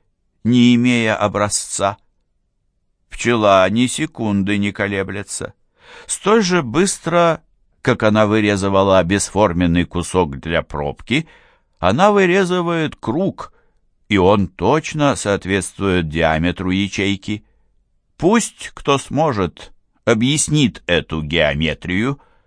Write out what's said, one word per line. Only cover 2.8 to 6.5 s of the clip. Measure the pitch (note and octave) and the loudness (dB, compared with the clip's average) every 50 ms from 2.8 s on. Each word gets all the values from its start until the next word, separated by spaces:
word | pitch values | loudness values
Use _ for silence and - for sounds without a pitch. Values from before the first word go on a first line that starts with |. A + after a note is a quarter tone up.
| _ _ _ _ _ _ | _ _ _ _ _ _
Пчела | - - - A#2+ A#2+ A2+ G#2+ G2+ G2 F#2+ F#2 F#2+ | -14 -6 -2 0 0 2 4 4 6 6 4 4
ни | G#2 A#2 B2+ B2 | 2 0 0 0
секунды | - - D#3 D#3 - - A2+ G#2 G2+ G2+ F#2+ G2+ G#2 | -2 -6 -8 -8 -6 -6 -4 -2 0 0 0 0 0
не | G2+ G2+ G2+ | 0 -2 -2
колеблется. | G2 - G2+ G2+ G2+ F#2+ F#2+ G2 G2 G2+ G2+ - - - - - - _ _ _ _ _ _ - - - - | -2 -4 -4 -4 -2 -4 -6 -6 -8 -12 -10 -10 -12 -10 -10 -12 -14 _ _ _ _ _ _ -20 -20 -20 -12
Столь | - - - - G3 A3 A#3 G3+ | -12 -12 -4 0 2 2 2 2
же | F3 | 2